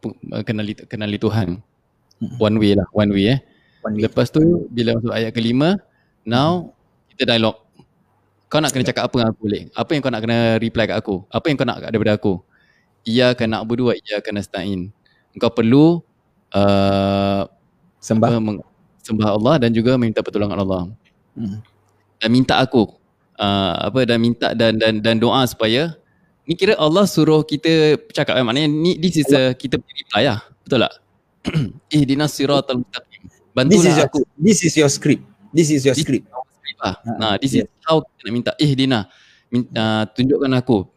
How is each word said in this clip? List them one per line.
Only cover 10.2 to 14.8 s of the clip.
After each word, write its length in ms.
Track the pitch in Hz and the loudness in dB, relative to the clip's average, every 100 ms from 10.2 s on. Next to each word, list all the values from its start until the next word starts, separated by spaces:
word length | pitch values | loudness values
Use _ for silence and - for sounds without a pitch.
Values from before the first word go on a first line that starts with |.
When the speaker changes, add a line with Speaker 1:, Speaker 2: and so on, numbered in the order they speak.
Speaker 1:
kena 160 | 113 117 117 110 | -2 0 2 0
reply 280 | 113 120 104 | -2 -2 -2
kat 100 | 95 | -2
aku? 180 | 113 95 - | -4 -6 -4
Apa 160 | 120 165 | -4 -2
yang 100 | 139 | -2
kau 80 | |
nak 140 | 123 - | -2 -4
daripada 300 | - 113 107 | -4 -2 0
aku? 300 | 104 107 90 _ _ _ _ _ _ | 0 0 -2 _ _ _ _ _ _
Iyyaka 440 | - 117 123 123 | -2 2 2 2
na'budu 440 | 113 110 110 120 123 | -2 -4 -4 -2 0
wa 60 | 95 | -2
iyyaka 320 | - 104 110 | -4 -6 -4
nasta'in. 600 | 104 95 98 95 95 | -8 -6 -8 -6 -6